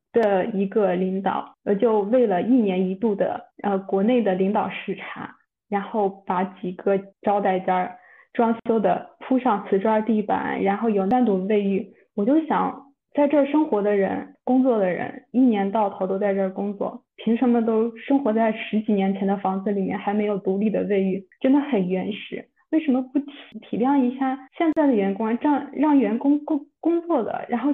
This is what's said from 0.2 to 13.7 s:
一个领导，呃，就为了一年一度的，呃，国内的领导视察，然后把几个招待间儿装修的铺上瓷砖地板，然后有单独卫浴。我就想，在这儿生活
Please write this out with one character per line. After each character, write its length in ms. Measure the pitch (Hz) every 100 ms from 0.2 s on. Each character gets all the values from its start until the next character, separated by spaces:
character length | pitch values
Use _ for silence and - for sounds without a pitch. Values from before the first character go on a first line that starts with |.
| 208 190 226
一 200 | 196 196
个 300 | 220 190 180
领 260 | 185 190
导， 320 | 190 - - _ -
呃， 100 | 202
就 240 | 233 214
为 220 | 202 254 226
了 160 | 180
一 120 | 208 262
年 320 | 196 185 185
一 80 | 190
度 180 | 226 196
的， 320 | 185 - - -
呃， 160 | 202 196
国 220 | 196 196
内 200 | 214 247
的 120 | 208
领 200 | 185 190
导 160 | 214 190
视 260 | - - 185
察， 400 | - - - - _ _ _
然 140 | 202
后 420 | 196 220 196 196 -
把 160 | 185 190
几 260 | - 180
个 260 | 180 202 196 196 _
招 200 | 208 202
待 180 | 202 185
间 160 | 185 185
儿 220 | 185 - - - _
装 220 | - 226 226 -
修 120 | 226
的 320 | 190 - - _
铺 200 | - 262
上 260 | 254 202 -
瓷 120 | 196
砖 240 | 220 220
地 180 | 220 214
板， 400 | 208 190 - -
然 160 | 196 208
后 120 | 226
有 180 | 202 190
单 180 | 254 220
独 200 | 190 190
卫 160 | 208
浴。 300 | 196 190 - - _ 208
我 100 | 208
就 200 | 320 311
想， 400 | 185 185 - - _ _
在 140 | 294 285
这 100 | 302
儿 80 | 277
生 200 | 302
活 160 | 302